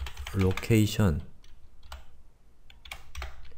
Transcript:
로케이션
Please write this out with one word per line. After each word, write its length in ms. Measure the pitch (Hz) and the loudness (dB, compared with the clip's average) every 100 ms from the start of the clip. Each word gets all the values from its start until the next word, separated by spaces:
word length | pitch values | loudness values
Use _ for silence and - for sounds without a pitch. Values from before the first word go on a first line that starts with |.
| - - - 101 | -8 -6 -4 2
로케이션 840 | 92 92 - 113 104 - 104 73 - - - - - - - - - - - - - - - - - - - - - - - | 4 4 6 6 6 6 4 4 -2 -12 -14 -14 -14 -14 -12 -12 -12 -12 -16 -20 -20 -20 -18 -18 -14 -14 -10 -8 -8 -8 -8